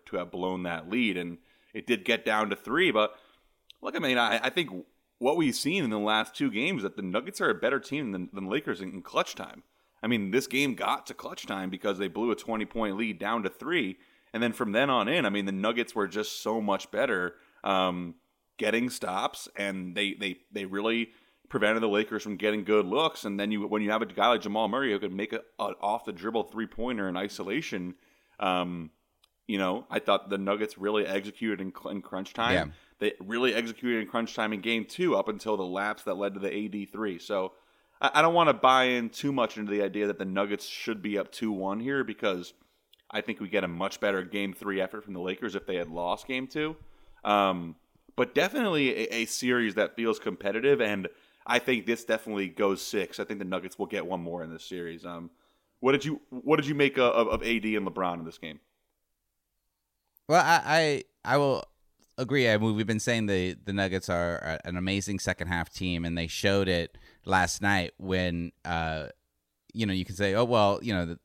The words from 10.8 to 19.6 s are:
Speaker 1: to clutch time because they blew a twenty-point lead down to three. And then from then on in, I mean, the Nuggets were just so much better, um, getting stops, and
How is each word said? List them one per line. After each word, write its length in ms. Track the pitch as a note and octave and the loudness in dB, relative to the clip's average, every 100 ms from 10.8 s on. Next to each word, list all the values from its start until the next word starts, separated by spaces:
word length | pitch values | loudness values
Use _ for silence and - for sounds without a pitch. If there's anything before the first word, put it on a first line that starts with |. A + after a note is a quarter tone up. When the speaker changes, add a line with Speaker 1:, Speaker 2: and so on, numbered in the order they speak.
| G2 C3 - | -2 -2 -4
Speaker 1:
to 60 | |
clutch 300 | - - F#3 | -12 -12 -12
time 240 | - G2 F#2 | -8 -6 -6
because 300 | F#2 G#2 F#2+ | -4 -2 0
they 100 | G2 | -2
blew 220 | G#2+ A#2 | -2 0
a 60 | G#2 | -2
twenty-point 600 | - A2 G#2 A#2 G#2+ G2 | -2 -4 -4 -2 -2 -2
lead 220 | A2+ F2+ | -4 -4
down 240 | G2+ A#2 | -2 -2
to 80 | F#2+ | -2
three. 480 | - C3 F3 G2+ F#2 _ _ _ | -6 -4 -2 -2 -6 _ _ _
And 100 | A2+ | -2
then 100 | A#2+ | -2
from 200 | A2+ A#2 | 0 0
then 160 | G#2 C#3 | 2 4
on 200 | B2 G#2 | 2 2
in, 180 | E3+ A2+ | 2 2
I 20 | |
mean, 160 | G2+ | 0
the 80 | G2 | -2
Nuggets 420 | F#2+ G#2+ A#2 A2+ | 0 0 0 -2
were 120 | A2 G2 | -2 -2
just 340 | G2 G#2+ - | -2 -4 -4
so 200 | G#2 A2+ | -4 -2
much 300 | G#2 F#2+ - | 0 -2 -2
better, 440 | G2+ C3 G2 F2 - _ _ | -2 0 0 -2 -6 _ _
um, 500 | G2+ F#2+ F#2 F2+ F2 E2 _ _ _ - | 0 2 2 0 -6 -10 _ _ _ -4
getting 320 | G#2+ A2+ B2 | 0 2 0
stops, 600 | - G2+ F#2 C3 - - | -4 -4 -2 -4 -6 -14
and 380 | - | -6